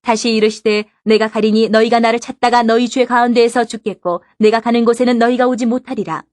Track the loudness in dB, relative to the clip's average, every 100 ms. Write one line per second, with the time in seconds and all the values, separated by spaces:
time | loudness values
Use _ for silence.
0 | -4 -4 -2 0 0 -2 -4 -4 -6 _
1 | 0 0 0 -2 0 0 2 2 2 0
2 | 0 -2 -6 -4 0 2 2 0 0 -2
3 | 0 2 2 2 2 0 -4 -6 -10 -6
4 | -6 -6 _ _ 2 2 0 0 0 2
5 | 0 2 0 2 0 0 -2 -4 -6 -8
6 | -8 -10 -12